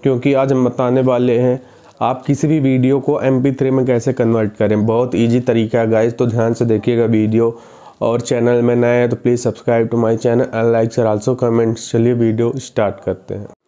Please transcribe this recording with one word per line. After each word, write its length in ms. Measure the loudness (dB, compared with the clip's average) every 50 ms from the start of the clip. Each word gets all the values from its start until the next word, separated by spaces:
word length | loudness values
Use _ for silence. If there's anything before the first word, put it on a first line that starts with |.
| 2
क्योंकि 300 | 0 0 2 2 2 2
आज 180 | 2 2 2
हम 140 | 2 2 2
बताने 360 | 0 0 0 -2 0 2 2 2
वाले 340 | 2 2 2 2 2 2 2
हैं 220 | 2 0 0 -2 -6 -14 -20 -20 -20 -20 -10 _
आप 220 | -2 -2 -2 -4 -2
किसी 220 | -4 -2 0 0 0
भी 120 | 0 2
वीडियो 400 | 2 2 2 2 2 2 2 0
को 200 | 0 0 -2 0
एमपी 300 | 0 0 0 2 0 0 0
थ्री 180 | 0 0 0
में 140 | 0 0 0
कैसे 280 | 0 0 0 0 -2 -2
कन्वर्ट 420 | 0 0 0 2 0 0 -2 -2
करें। 300 | -2 0 0 2 0 0
बहुत 300 | 0 0 0 0 -2 0
ईजी 240 | 0 0 2 2 0
तरीका 380 | 0 0 0 0 0 0 0 0
है 100 | 0 2
गाइस, 280 | 2 2 2 0 0 0
तो 80 | -2
ध्यान 280 | -2 0 0 0 0 0
से 120 | 0 0
देखिएगा 400 | 0 0 0 0 0 0 0 0 2
वीडियो। 420 | 2 0 0 2 2 2 0 0 -2 -6 -16 -20 -20 -20 -20 -20 -10 _
और 200 | -4 -2 -2 -2
चैनल 400 | -2 -2 -2 0 0 2 2 2
में 140 | 2 2 2
नए 240 | 2 2 2 2 2
हैं 100 | 2 0
तो 60 | -2 -2
please 300 | 0 0 0 0 0 -4
subscribe 420 | -6 -4 -2 0 0 0 0 0
to 100 | 0 0
my 160 | 0 0 0 0
channel 300 | 0 0 0 0 0 -2
and 220 | -2 -2 0 0 0
like, 180 | 0 0 -2
share, 160 | -2 -2 0 0
also 320 | 0 -2 -2 -2 -2 -2
comment। 400 | -2 0 0 0 0 0 -2 -6
चलिए 320 | -8 -4 -2 0 2 2 2
वीडियो 360 | 2 0 0 0 0 -2 -2 -2 -6
स्टार्ट 440 | -10 -8 _ -2 -2 -2 -4 -6 -8
करते 300 | -8 -8 -8 -8 -12 -12
हैं। 140 | -12 -12 -16 -20 _ _